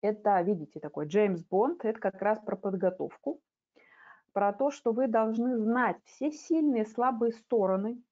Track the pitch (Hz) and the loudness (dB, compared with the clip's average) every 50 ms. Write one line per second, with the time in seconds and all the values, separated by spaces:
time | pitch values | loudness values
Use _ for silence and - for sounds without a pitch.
0 | - 208 214 214 214 214 202 185 175 180 208 175 151 - _ - - 151 - - | -2 -2 -4 0 0 2 2 4 4 2 0 -2 -4 -10 _ -12 -12 -10 -6 -6
1 | 147 151 156 208 214 202 190 170 170 _ - 190 214 269 349 349 - 220 220 220 | -6 0 2 2 4 4 2 -2 -4 _ 2 2 2 2 0 -2 -4 -4 -4 -2
2 | - 196 190 - - 202 220 220 - - 208 190 - 196 190 190 185 185 180 - | -4 -4 -4 -2 0 0 0 -2 -2 -6 -6 -4 -4 -6 -4 0 0 -2 -2 -2
3 | 147 - - - _ 277 320 - _ _ _ _ _ _ _ _ _ _ _ _ | -8 -8 -10 -8 _ -8 -8 -8 _ _ _ _ _ _ _ _ _ _ _ _
4 | - - - _ _ _ _ 196 202 202 202 208 269 285 277 - _ 240 226 226 | -20 -20 -20 _ _ _ _ 0 0 0 2 2 0 -2 -2 -2 _ -2 0 0
5 | 262 262 220 226 220 220 220 226 233 254 254 226 220 214 233 247 247 214 175 - | 0 2 2 2 2 2 0 0 0 0 0 0 0 0 2 2 2 0 -2 -4
6 | _ _ - - 269 302 302 302 - - 339 330 311 294 262 233 214 214 - - | _ _ -12 -6 -4 -4 -4 -6 -4 -2 0 2 2 2 2 2 0 -2 -2 -2
7 | 240 254 254 220 233 233 226 - _ _ - 233 196 190 190 190 202 220 240 240 | 0 0 0 0 0 -2 -2 -4 _ _ 0 2 2 2 2 0 0 -4 -6 -8
8 | - _ | -14 _